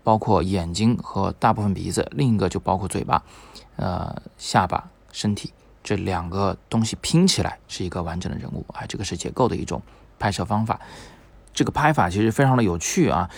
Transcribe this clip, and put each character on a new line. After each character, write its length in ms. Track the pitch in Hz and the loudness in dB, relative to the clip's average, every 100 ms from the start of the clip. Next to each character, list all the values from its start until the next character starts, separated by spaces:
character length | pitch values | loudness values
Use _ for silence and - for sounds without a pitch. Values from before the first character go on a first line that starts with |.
包 120 | - 110 | 2 2
括 240 | 113 95 | 4 2
眼 320 | 92 95 85 | 2 0 -2
睛 240 | 85 113 104 | 0 2 2
和 340 | - 101 95 | -2 -4 -4
大 200 | - 120 | 0 2
部 80 | 110 | 2
分 140 | 107 | 0
鼻 160 | 90 90 | -2 -2
子， 180 | - - | -4 -2
另 200 | - 135 | 0 2
一 60 | 107 | 4
个 100 | 92 | 2
就 120 | 92 | 0
包 160 | - 95 | 0 0
括 100 | 95 | -2
嘴 160 | - | -4
巴、 200 | - - - - - - - - | 0 -2 -2 -14 -20 -20 -16 -6
呃， 380 | 92 87 82 - - - | -4 -2 -4 -8 -14 -14
下 300 | - 113 92 | 0 2 2
巴、 240 | - - - - | 0 -6 -14 -16
身 240 | - 107 | -4 -2
体， 160 | 101 - - _ - | -2 -6 -14 _ -16
这 140 | - 101 | -4 -4
两 320 | 92 90 85 | -2 -4 -4
个 260 | 95 98 90 _ | -2 -2 -2 _
东 160 | 117 | 0
西 140 | 110 - | 0 -2
拼 260 | - 165 185 | 2 4 6
起 140 | - | 4
来 180 | - - - | 0 -4 -12
是 160 | - | -8
一 60 | 90 | -6
个 140 | 90 | -4
完 180 | 82 85 | -6 -6
整 100 | - | -6
的 60 | - | -6
人 100 | - | -8
物。 140 | - - | -8 -10
哎， 100 | - - | -12 -10
这 120 | - | -8
个 60 | |
是 120 | - 87 | -6 -6
解 140 | - | -4
构 180 | - 123 | 0 0
的 80 | - | 0
一 80 | |
种 160 | - 69 - - - - | -4 -6 -8 -18 -20 -4
拍 120 | 104 | -2
摄 140 | 98 | -2
方 220 | 101 107 113 | 0 0 0
法。 120 | - - - - - - - - | -4 -8 -18 -20 -20 -20 -20 -8
这 100 | - | -2
个 80 | 113 | 0
拍 220 | - 151 | 2 2
法 160 | 147 87 | 4 2
其 100 | 95 | 2
实 100 | 110 | 2
非 140 | 113 | 4
常 140 | 135 127 | 4 4
的 40 | |
有 140 | 107 85 | 2 0
趣 320 | - - 127 | -2 2 2
啊， 220 | 73 90 | 2 -2